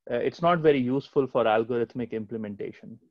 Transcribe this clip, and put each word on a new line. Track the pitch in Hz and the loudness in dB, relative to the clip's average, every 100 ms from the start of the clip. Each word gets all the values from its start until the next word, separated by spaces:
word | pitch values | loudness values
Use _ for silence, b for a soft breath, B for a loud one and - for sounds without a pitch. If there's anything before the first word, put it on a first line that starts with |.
| - | -6
uh, | 120 | -4
it's | 120 - | -2 0
not | 170 175 | 0 4
very | 156 143 | 4 4
useful | 123 135 - - 135 | 2 -2 -2 -2 0
for | 131 | 2
algorithmic | 113 110 113 123 113 127 117 | 4 2 2 0 -2 -4 -6
implementation. | 113 107 113 104 101 107 - 101 117 _ | -6 -6 -8 -8 -8 -10 -12 -18 -20 _